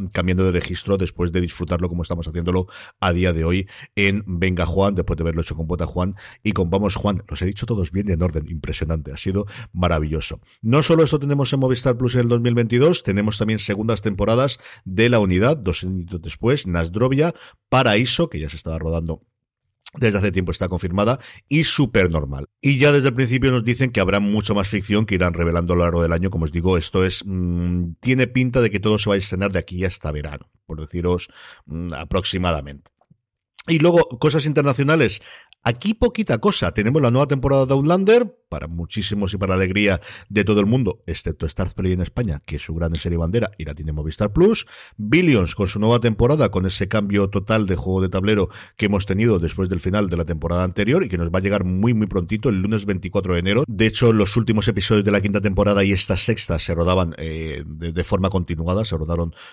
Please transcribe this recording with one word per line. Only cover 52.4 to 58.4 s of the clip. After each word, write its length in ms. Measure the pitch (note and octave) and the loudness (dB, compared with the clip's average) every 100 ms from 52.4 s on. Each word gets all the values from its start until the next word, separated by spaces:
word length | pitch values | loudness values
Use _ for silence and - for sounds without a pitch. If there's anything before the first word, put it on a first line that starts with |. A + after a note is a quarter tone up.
| C3 | 0
el 140 | G2 | 0
lunes 240 | G2 A2 G2+ | 0 -2 -2
veinticuatro 480 | F2+ F2+ G2+ F#2 | -4 -2 -4 0
de 60 | F2 | 0
enero. 240 | F#2 A2 C#3 | 0 0 0
De 200 | G2 A2 | 2 2
hecho, 280 | G#2+ A#2+ | 4 4
los 200 | A2 G2+ B2 | 6 4 2
últimos 280 | A2+ G#2+ G2+ | 2 2 0
episodios 360 | G2 - G#2+ | -2 2 2
de 60 | G2+ | 4
la 100 | G2+ | 2
quinta 220 | G2+ G2+ | 2 0
temporada 420 | G2+ G2 G2+ G2+ | 0 2 4 4
y 80 | G2 | 4
esta 240 | F#2+ - G2 | 2 0 -2
sexta 420 | - G#2+ - E2 | 0 -2 -2 -4
se 160 | - | -2
rodaban, 400 | E2 E2+ F#2 E2+ - | 0 2 2 0 -4
eh, 460 | D#2+ D#2+ D#2+ C#2+ D#2 | -8 -8 -8 -8 -10
de, 260 | D2+ E2+ | -10 -6
de 120 | E2+ | -4
forma 260 | - G2 F#2 | -2 0 0
continuada, 560 | F#2 | 0